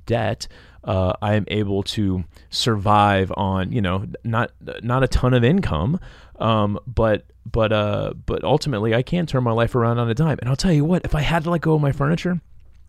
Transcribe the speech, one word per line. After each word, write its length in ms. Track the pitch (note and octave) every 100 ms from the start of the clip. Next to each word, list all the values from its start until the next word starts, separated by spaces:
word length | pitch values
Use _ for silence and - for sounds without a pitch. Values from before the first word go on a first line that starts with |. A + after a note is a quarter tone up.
| -
debt, 400 | A#2 G#2+ A2+ - - - -
uh, 300 | - F#2+ F#2 -
I 120 | G#2
am 100 | G#2+ F#2+
able 340 | G#2 G2+ G2
to 400 | G2+ - G2+ F#2 F2 - -
survive 800 | - - G#2+ G2 G#2 G#2 G2 F#2+ -
on, 360 | G2 F#2 F#2
you 80 | B2
know, 260 | F#2+ F#2 G#2+ -
not, 260 | A2+ A2+ A#2+ - - -
not 220 | A2+ B2
a 40 | C3
ton 240 | - B2
of 100 | B2+
income, 560 | A#2 F#3+ F3+ D#2 F#2 E3 - - - -
um, 400 | G#2+ A2+ G#2 G2+ -
but, 380 | A#2 A2 G#2 - - -
but, 220 | A#2 G#2+
uh, 400 | A2 G#2 G#2 G#2 F2+ -
but 180 | G#2
ultimately 500 | E2 C#3+ - A2+ A2
I 80 | A2+
can 220 | C3 F3
turn 180 | E3 C3
my 100 | B2
life 220 | A2+ A#2
around 240 | B2+ A#2 A#2
on 100 | A#2
a 40 |
dime. 220 | A2+ D#3+ B2+
And 100 | A#2+
I'll 60 | C3+
tell 160 | F#3+
you 120 | D#3
what, 200 | D3 F3+
if 100 | -
I 80 | D3+
had 220 | B2+ E3+
to 60 | D#3+
let 120 | E3+
go 120 | D#3+
of 60 | D#3
my 120 | D3
furniture, 480 | C3+ C#3+ - F3 F3+ - - - -